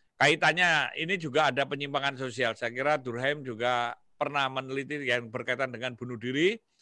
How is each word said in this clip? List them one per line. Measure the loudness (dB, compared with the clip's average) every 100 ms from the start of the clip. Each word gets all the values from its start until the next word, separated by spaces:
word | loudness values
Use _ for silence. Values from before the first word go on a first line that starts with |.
| _ 2
kaitannya | 4 6 4 4 4 4 2 -2
ini | -2 -2
juga | 0 4 4
ada | 2
penyimpangan | 0 -2 -4 -2 -2 -2
sosial. | -6 0 0 0
Saya | -4
kira | -2 0 0
Durkheim | -2 -2 -2 -2 -6
juga | -2 0 2 0 -6 _ _
pernah | -4 0 0
meneliti | -2 -4 -6 -4 -4
yang | 0 0 0
berkaitan | -6 -4 -2 -2
dengan | -4 -8
bunuh | -8 -10 -8
diri | -4 0 2 0 _ _